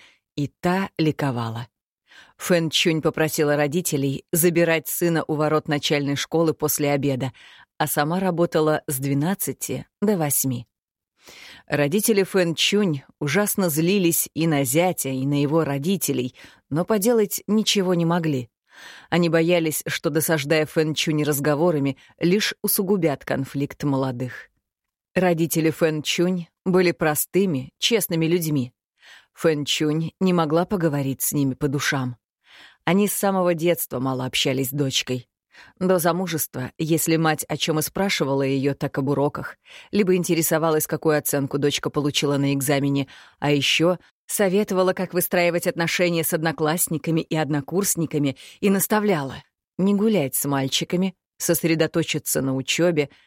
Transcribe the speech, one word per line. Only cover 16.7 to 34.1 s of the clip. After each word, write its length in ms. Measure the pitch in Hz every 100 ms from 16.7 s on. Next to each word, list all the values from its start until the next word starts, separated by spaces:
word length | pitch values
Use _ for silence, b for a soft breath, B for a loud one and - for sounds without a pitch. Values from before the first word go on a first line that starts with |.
| 147
поделать 600 | 180 220 196 233 208 - -
ничего 460 | 214 202 208 180
не 120 | 175 165
могли. 440 | 175 160 135 120 _ _ B B B B
Они 200 | 165 170
боялись, 540 | 165 165 175 160 147 -
что, 240 | - 170
досаждая 560 | 151 147 160 143 156 151
Фэн 300 | - 156 147
Чунь 280 | - 151
разговорами, 760 | 147 143 143 143 175 156 139 135 b b
лишь 380 | 170 196 - -
усугубят 600 | 208 - 185 202 165 135
конфликт 600 | - 135 135 139 139 -
молодых. 640 | 143 135 135 123 127 - - _ _ _ _ _ _
Родители 560 | - 185 170 165 170 160
Фэн 320 | 151 165 156
Чунь 460 | 147 - 175 185 165 _ -
были 260 | 185 180
простыми, 800 | 165 156 147 - 180 196 139 131 _
честными 480 | - 226 - 165 160
людьми. 480 | 180 160 147 123 _ _ _ B B B
Фэн 320 | - 165 151 143
Чунь 480 | - 151 151 165 -
не 140 | 185
могла 320 | 180 156 160 180
поговорить 560 | 202 165 143 135 127
с 120 | -
ними 200 | 147 139
по 140 | 127 147
душам. 500 | 139 - 139 127 120 _ _ B B B B
Они 240 | - 185 208
с 60 |
самого 400 | - 202 190 180
детства 460 | 170 170 165 - 127
мало 260 | 131